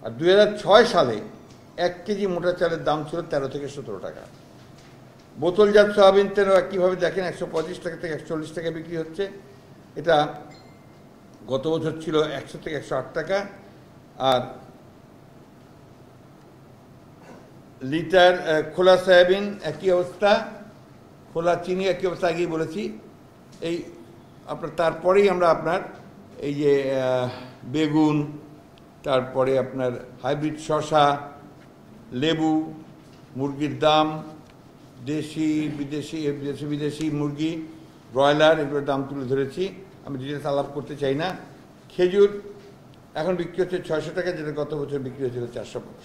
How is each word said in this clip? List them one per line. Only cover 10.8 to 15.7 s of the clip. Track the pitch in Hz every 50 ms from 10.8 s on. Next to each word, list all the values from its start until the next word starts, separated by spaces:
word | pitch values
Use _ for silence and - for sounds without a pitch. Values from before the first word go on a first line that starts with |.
| - - - - - - - - - - - - -
গত | - 127 135 139 160
বছর | 160 165 160 160 156 160
ছিল | - 180 160 156 156
একশো | 151 135 135 131 - - 156 -
থেকে | 170 156
একশো | 139 127 - 156
আট | 135 127 - -
টাকা। | 165 156 151 190 196 202 202 - - - - - - - - - - - - - -
আর | 127 135 131 123 120 - - - - - - - - - - - - - - - - - - - - - - - - -